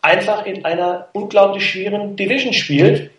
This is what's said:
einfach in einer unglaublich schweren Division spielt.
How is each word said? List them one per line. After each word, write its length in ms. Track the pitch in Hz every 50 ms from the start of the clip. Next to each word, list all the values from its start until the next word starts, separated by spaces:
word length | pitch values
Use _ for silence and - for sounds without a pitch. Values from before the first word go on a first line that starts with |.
einfach 440 | - 151 170 185 185 208 214 208 208
in 200 | 202 190 - 156
einer 420 | 165 165 175 180 175 180 180 - - _
unglaublich 540 | 202 208 202 - 202 196 190 196 196 - -
schweren 480 | - 190 190 208 202 208 208 208 196
Division 380 | 196 196 196 247 277 262 254 -
spielt. 560 | - - - 147 139 160 208 - - - - _